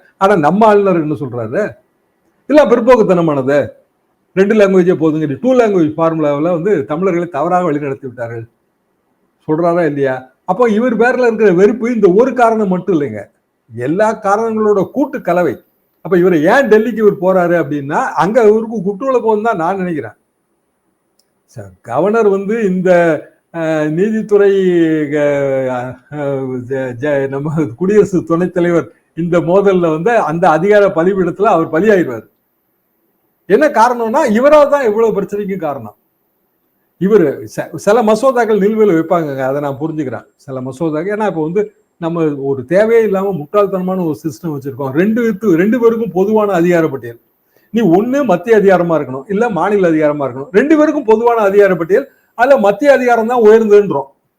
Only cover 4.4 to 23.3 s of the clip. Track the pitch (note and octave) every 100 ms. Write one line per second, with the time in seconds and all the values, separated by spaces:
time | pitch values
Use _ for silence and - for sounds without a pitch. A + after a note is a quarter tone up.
4.4 | G3+ A3 G3 F#3+ F3+ D#3+ D#3+ D#3 D3+ C3+
5.4 | B3 B3+ A3 F#3+ D3+ D3 E3 D#3+ D3+ C#3+
6.4 | E3 E3+ F#3+ F3+ C3+ D3+ F#3+ E3+ E3+ C#3
7.4 | E3 F3+ F3+ C#3+ C#3+ C3+ C3 A#2+ A#2 A#2
8.4 | A#2 _ _ _ _ _ _ _ _ _
9.4 | - D#3 F3 F3 D#3+ C#3+ C3+ B2+ - _
10.4 | - F#3+ A#3+ G#3 B3+ G#3+ A#3+ B3 A#3+ A3
11.4 | G#3 F3 G#3+ A#3+ A3+ A3+ F#3+ F#3+ C4 B3+
12.4 | A3+ A3 G3+ F3+ F#3+ E3 C3+ G#2 - _
13.4 | _ _ _ A2+ B2+ F3+ G#3+ G#3+ G3 G#3
14.4 | A3+ A3 G#3 G3 - B3+ C#4+ B3+ - F3
15.4 | D#3+ - _ _ _ _ - F3+ F#3 E3
16.4 | E3 C4 A#3 G#3+ A#3 G#3+ G#3 D3+ F3+ F#3
17.4 | F3 F3 C#3+ D3 C#3 F#3 C4 D3 E3 A#3+
18.4 | G#3+ A3 A3+ A3+ F3+ G3+ C4+ B3 A3 G#3
19.4 | A3+ G3+ E3 G3 F3+ D3+ A2+ - _ _
20.4 | _ _ _ _ _ _ _ _ _ _
21.4 | _ A#2+ G2 F#2 A#2 B2+ F#3+ A3+ G#3 G3
22.4 | G3 A#3 G3+ F#3 F#3 F3 E3+ D3+ -